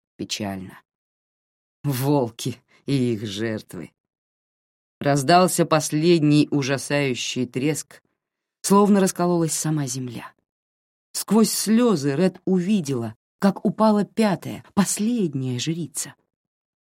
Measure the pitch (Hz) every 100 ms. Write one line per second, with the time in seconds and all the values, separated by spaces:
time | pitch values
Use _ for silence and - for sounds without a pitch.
0 | _ - 101 - 101 98 92 - _ _
1 | _ _ _ _ _ _ _ _ 143 123
2 | 139 143 120 - 127 - _ _ - 139
3 | 120 107 110 98 113 107 - 90 - _
4 | _ _ _ _ _ _ _ _ _ -
5 | 143 143 135 175 180 175 160 156 - 151
6 | 139 135 147 147 - 143 135 135 - 143
7 | 139 120 - 127 123 127 147 147 - -
8 | _ _ _ _ _ _ - 196 202 196
9 | 190 - 175 175 160 - 156 156 135 131
10 | 127 113 - _ _ _ _ _ _ _
11 | _ - - 214 214 - 196 226 240 165
12 | 143 139 185 - - 185 175 208 139 127
13 | 113 - _ - 196 - 214 - 220 208
14 | 185 - 214 170 131 104 - - 180 -
15 | 214 240 170 135 131 120 131 165 147 -
16 | 147 - _ _ _ _ _ _